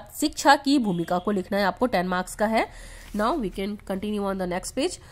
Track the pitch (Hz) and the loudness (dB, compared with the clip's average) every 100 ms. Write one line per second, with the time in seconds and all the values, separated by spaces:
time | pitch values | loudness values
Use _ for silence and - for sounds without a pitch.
0 | - - 285 - 269 285 277 285 214 170 | 2 -2 -2 4 6 6 6 2 2 0
1 | 165 180 208 202 - 202 190 - 247 190 | 0 0 0 -2 0 0 0 2 0 2
2 | 180 180 180 - 214 220 427 - - - | 0 -2 -2 0 2 2 0 -6 -18 -18
3 | - 208 226 320 190 196 196 208 - 190 | -8 -2 0 0 -2 -4 -6 -6 -6 -6
4 | 208 208 196 190 180 185 - 254 339 - | -4 -2 -2 -2 -2 -4 -4 -2 -2 -4
5 | - | -16